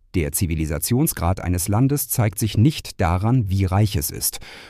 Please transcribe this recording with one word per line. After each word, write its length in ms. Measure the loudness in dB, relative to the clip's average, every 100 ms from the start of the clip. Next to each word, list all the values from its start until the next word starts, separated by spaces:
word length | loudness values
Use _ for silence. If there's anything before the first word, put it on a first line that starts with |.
| _ -2
Der 160 | -2
Zivilisationsgrad 1040 | 0 -2 0 -2 -2 0 0 0 0 -2 0
eines 280 | 0 -2 0
Landes 400 | 2 2 0 -2
zeigt 300 | 0 0 0
sich 180 | -2 4
nicht 420 | 4 2 -6 -2
daran, 500 | 0 2 2 0 2
wie 160 | 0 2
reich 300 | 2 2 0
es 140 | -4
ist, 300 | -4 -6 -6 -12 -18